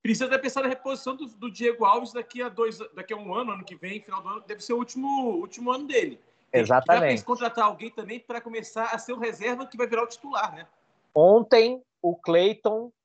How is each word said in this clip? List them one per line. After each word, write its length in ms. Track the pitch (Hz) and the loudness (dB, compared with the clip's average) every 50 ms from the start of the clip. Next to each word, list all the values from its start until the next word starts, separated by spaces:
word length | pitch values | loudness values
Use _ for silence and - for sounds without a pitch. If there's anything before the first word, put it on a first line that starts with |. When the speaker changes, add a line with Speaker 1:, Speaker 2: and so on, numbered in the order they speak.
Speaker 1:
Precisa 240 | _ 226 220 226 262 | _ -2 -2 0 0
até 120 | 254 262 262 | 0 0 -2
pensar 240 | 269 254 - 269 | -2 -2 -4 -2
na 60 | 269 262 | -2 -2
reposição 460 | 262 - - 269 269 - - 254 262 | -4 -4 -6 -8 -8 -6 -6 -10 -8
do, 120 | 269 311 | -8 -12
do 240 | 240 220 196 220 240 | -16 -14 _ -14 -14
Diego 340 | 185 - 240 240 233 233 220 | -8 -2 -2 -2 0 2 4
Alves 280 | 196 208 240 247 220 | 4 4 2 0 -6
daqui 300 | - 247 226 _ - 247 | -10 -10 -10 _ -8 -8
a 60 | 247 240 | -8 -6
dois, 300 | 190 220 233 226 190 170 220 - _ | -2 -2 -2 -2 -2 -8 -16 -16 _
daqui 180 | 220 - - | -16 -10 -10
a 40 | 220 | -10
um 180 | 208 208 185 180 | -10 -8 -6 -6
ano, 180 | 226 254 226 | -4 -4 -6
ano 120 | 202 185 180 | -8 -10 -12
que 120 | - 180 | -16 -18
vem, 240 | - - 185 202 214 | -14 -12 -12 -12 -12
final 220 | _ - 190 196 | _ -10 -10 -10
do 60 | - 190 | -8 -8
ano, 160 | 202 220 214 | -10 -10 -10
deve 160 | 185 214 208 | -14 -14 -14
ser 100 | - - | -6 -4
o 60 | 240 240 | -4 -4
último, 580 | 240 240 - 254 262 277 277 277 262 233 202 | -4 -6 -8 -8 -4 -2 -2 -2 -2 -2 -4
último 340 | 170 180 185 - 226 240 247 | -4 -6 -8 -12 -8 -4 -4
ano 160 | 254 262 294 | -4 -4 -4
dele. 320 | 277 277 233 185 147 120 - _ _ _ _ _ _ | 0 0 0 0 0 -8 -14 _ _ _ _ _ _
Tem 120 | - 123 | 2 2
que 60 | 113 104 | 4 6
já 100 | - - | 4 4
Speaker 2:
Exatamente. 300 | 131 - 170 - 165 143 | 6 6 4 4 6 2
Speaker 1:
pens-, 120 | 123 107 | 2 0
contratar 420 | - - 247 240 247 233 233 233 214 | 0 -4 -4 -2 -2 -4 0 0 0
alguém 260 | 208 190 160 214 233 | 0 0 -4 -14 -14
também 280 | _ - 208 190 226 247 | _ -12 -12 -12 -14 -14
pra 200 | _ - 240 233 | _ -12 -12 -12
começar 460 | 233 233 226 226 214 - - 220 226 | -10 -10 -10 -10 -10 -8 -6 -6 -4
a 120 | 226 226 220 | -4 -4 -6
ser 140 | - - | -6 -10
o 60 | 247 233 | -8 -6
reserva 480 | 226 226 208 151 202 240 247 247 269 | -6 -6 -6 -4 -6 -6 -4 -6 -8
que 100 | 262 - | -14 -6
vai 100 | 220 247 | -6 -4
virar 160 | 226 233 226 | -2 0 -2
o 40 | 240 233 | -2 -4
titular, 460 | - - - 285 262 214 - 180 160 | -8 -16 -12 -6 -4 -4 -4 -4 -6
né? 120 | 160 170 _ _ _ _ _ _ _ _ _ _ | -14 -20 _ _ _ _ _ _ _ _ _ _
Speaker 2:
Ontem, 680 | 151 160 185 208 233 226 226 262 226 226 240 254 254 _ _ _ _ | 6 8 10 8 8 6 6 6 6 6 4 0 -6 _ _ _ _
o 140 | - 175 170 | -2 -2 -2
Cleiton 760 | - - - - 175 180 202 214 208 _ 214 214 220 233 240 _ _ | -2 0 2 4 4 4 4 0 0 _ -2 -2 -2 -6 -10 _ _